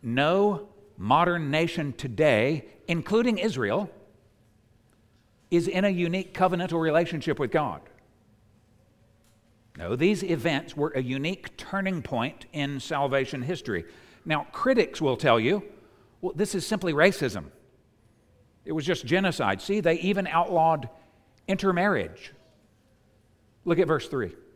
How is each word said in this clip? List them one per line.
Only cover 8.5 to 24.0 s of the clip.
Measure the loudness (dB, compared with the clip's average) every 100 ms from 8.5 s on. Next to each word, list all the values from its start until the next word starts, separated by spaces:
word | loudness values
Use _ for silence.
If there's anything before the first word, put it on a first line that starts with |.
| _ _ _ _ _ _ _ _ _ _ _ _ -12
No, | -6 0
these | 0 0
events | 0 -2 0 -2 -4 -4
were | -4 -2
a |
unique | -4 -4 -4 -6 -10 -16
turning | -8 -4 -2 -4
point | -4 -4 -4 -6 -14
in | -6 -6 -6
salvation | -4 -2 0 0 -2 -4
history. | -6 -6 -4 -6 -6 -16 -20 -18 -4
Now, | -2 -2
critics | -4 0 2 2 2
will | 0 2
tell | 4 4
you, | 4 0 -2 -18 -20 _ _ _
"Well, | -10 -4
this | -2
is | -2 -4
simply | -4 -2
racism. | 4 4 4 -4 -4 -12 -18 _ _ _ _ _ _ _ _ _ _ -8
It |
was | -6 -2
just | -4 0
genocide. | 2 2 0 0 0
See, | -2 0
they | 2 2
even | 0 0 0
outlawed | 0 0 2 2 2 -4 -14 -20 _ _ _ -6
intermarriage." | -2 0 2 2 0 -2 -8 -20 -20 _ _ _ _ _ _ _ _ _ _ _ _
Look | -2 2
at | 2
verse | 2